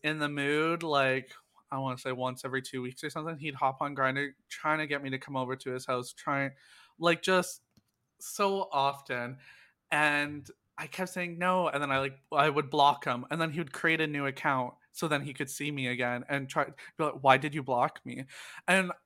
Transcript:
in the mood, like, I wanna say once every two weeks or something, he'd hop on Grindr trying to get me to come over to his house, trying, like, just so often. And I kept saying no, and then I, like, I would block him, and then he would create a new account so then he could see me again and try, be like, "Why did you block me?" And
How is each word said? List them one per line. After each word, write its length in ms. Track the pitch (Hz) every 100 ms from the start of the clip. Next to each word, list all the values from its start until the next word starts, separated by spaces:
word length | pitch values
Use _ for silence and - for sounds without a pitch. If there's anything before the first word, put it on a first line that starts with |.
in 160 | 151 156
the 100 | 147
mood, 540 | 143 143 147 160 165
like, 480 | 165 143 135 131 - - _ _ _
I 60 | 139
wanna 180 | 135 127
say 140 | 135
once 340 | 127 127 127 131
every 160 | 131
two 200 | 131 131
weeks 220 | 123 131
or 60 | 151
something, 280 | 156 156 156
he'd 180 | 151 135
hop 260 | 135 127
on 140 | 147 139
Grindr 380 | 131 135 143 - _
trying 300 | - 156 156
to 80 | 151
get 160 | 143
me 60 | 139
to 80 | 131
come 160 | - 135
over 200 | 127 127
to 160 | 135
his 140 | 127 -
house, 280 | 127 120
trying, 380 | - - 139 139 135 - - - -
like, 240 | 170 170
just 400 | - 185 175 - _ _ _ _ _ _
so 500 | - - 202 196 190
often. 680 | 143 139 139 - 123 120 135 - - - _ _
And 580 | 151 151 147 147 147 139 - _ -
I 100 | 160
kept 220 | - 180
saying 260 | 185 175 170
no, 300 | 180 185 165
and 120 | 143
then 100 | 143
I, 80 | 135
like, 200 | 139 135 _
I 180 | 147 151
would 200 | 147 139
block 360 | 151 143 139 -
him, 200 | 123 127
and 100 | 160
then 100 | 165
he 80 | 151
would 140 | 156
create 280 | - 165 160
a 60 | 156
new 180 | 147 139
account 480 | 135 156 135 123 - _
so 140 | - 165
then 160 | 147
he 100 | 143
could 160 | 131 139
see 220 | - 143
me 160 | 143 127
again 380 | 123 123 123 127
and 200 | 139 131
try, 160 | 151 139
be 400 | - - - 151
like, 100 | 135
"Why 140 | 135 131
did 180 | 147 151
you 80 |
block 380 | 131 123 151 - 135
me?" 200 | 127 135 - - - -
And 240 | 185 180 -